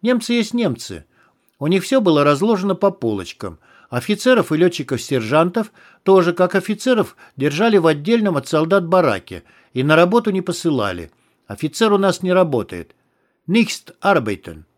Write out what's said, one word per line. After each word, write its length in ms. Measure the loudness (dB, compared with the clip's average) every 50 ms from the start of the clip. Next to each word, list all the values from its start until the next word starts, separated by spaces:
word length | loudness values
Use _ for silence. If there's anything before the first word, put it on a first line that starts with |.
| 0
Немцы 320 | 0 0 0 0 -2 -2
есть 200 | -2 -2 -2 -2
немцы. 500 | -2 -2 -2 -4 -4 -10 -14 -14 -14 -16 _ _ _ _ _ _ _ _ _ _ _
У 100 | -2 0
них 160 | 0 0 0
всё 160 | 0 0 2
было 240 | 2 4 2 4 4
разложено 500 | 4 2 2 2 0 0 0 0 -2 -2
по 160 | 0 0 -2
полочкам. 680 | -2 0 -4 -4 -4 -4 -6 -10 -12 _ -12 -12 -12 -14 _ _ _ _ _ _
Офицеров 600 | -8 -8 -2 -2 -4 0 2 2 2 2 2 0
и 60 | 2
лётчиков-сержантов 1120 | 2 2 2 2 -2 -6 -6 -6 -6 -4 -4 -4 -4 -2 0 2 2 2 2 0 -4 -6 -6 _ _ _ -20 _ _ _
тоже, 300 | 4 4 6 4 2 2
как 240 | 0 0 0 0
офицеров, 580 | -2 -2 -2 -8 -4 0 0 0 0 0 -4 -4 _ -20 -20 _
держали 420 | -4 -2 -2 0 0 0 4 4 4
в 80 | 4
отдельном 500 | 4 2 2 0 0 0 0 2 0 -2
от 120 | -2 -4 -2
солдат 380 | 0 0 0 2 0 0 0
бараке 580 | 2 2 2 2 2 0 -2 -6 -12 -16 -16 -16 _ _ _ _ _ _
и 120 | -4 0
на 100 | 2 4
работу 360 | 4 4 4 4 0 0 0 -4
не 100 | -4 -4
посылали. 680 | -4 -8 -4 -2 -2 0 0 0 -2 -4 -6 -10 -14 _ _ _ _ _ _ _
Офицер 460 | _ -12 -8 -8 -8 -2 0 0 2 2
у 60 | 2
нас 240 | 2 0 0 -2 -2
не 100 | 0 2
работает. 640 | 2 2 2 0 -2 -4 -4 -10 -14 -14 _ _ _ _ _ _ _ _ _ _ _ _ -2
Nicht 460 | 0 0 0 0 -2 -12 _ -20 -20 _ -2
arbeiten. 600 | 0 0 0 0 -2 -8 -8 _ -16 -18 -18 -20 _ _